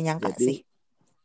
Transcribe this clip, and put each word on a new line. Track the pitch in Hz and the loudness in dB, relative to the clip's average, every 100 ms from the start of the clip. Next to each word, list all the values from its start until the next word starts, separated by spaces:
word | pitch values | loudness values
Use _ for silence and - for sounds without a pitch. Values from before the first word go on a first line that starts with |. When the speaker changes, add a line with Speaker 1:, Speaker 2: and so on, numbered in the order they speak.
| 160 | 2
Speaker 1:
nyangka | 160 - - | 0 -2 0
Speaker 2:
Jadi, | 123 | 0
Speaker 1:
sih. | 135 - _ _ _ _ _ | 0 -8 _ _ _ _ _